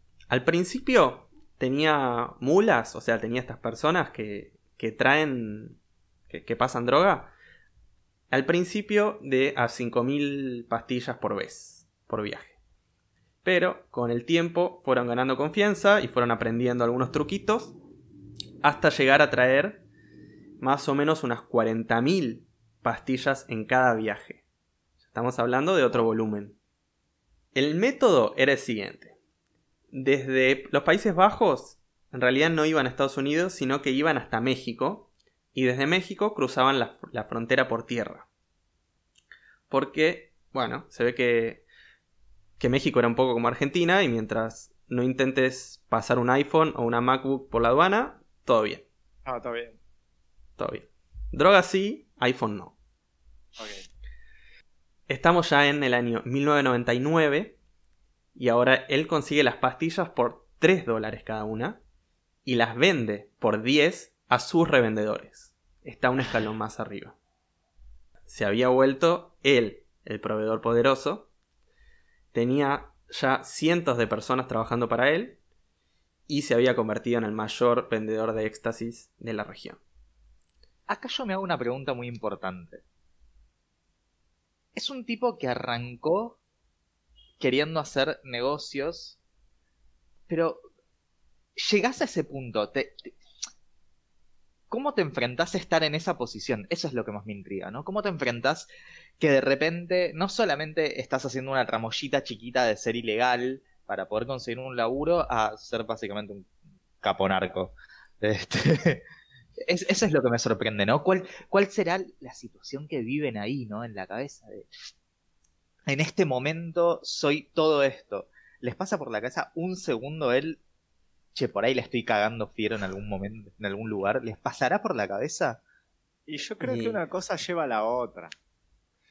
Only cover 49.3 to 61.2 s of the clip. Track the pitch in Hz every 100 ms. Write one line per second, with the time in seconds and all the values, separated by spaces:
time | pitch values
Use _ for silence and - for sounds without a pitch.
49.3 | 123 123 117 117 110 - _ _ _ _
50.3 | _ - - - - - _ _ - -
51.3 | - 170 196 180 190 196 254 - _ 127
52.3 | 123 110 104 85 _ _ _ _ _ _
53.3 | - - - 107 98 - - - - -
54.3 | - - - _ _ _ _ - 135 170
55.3 | 175 165 143 143 147 135 123 120 117 117
56.3 | 135 143 147 135 123 120 120 139 165 151
57.3 | 143 214 - _ _ _ _ _ _ _
58.3 | - 123 117 123 131 - 139 151 160 -
59.3 | 147 135 - 127 - 160 175 175 - 120
60.3 | - _ _ 160 185 170 113 107 110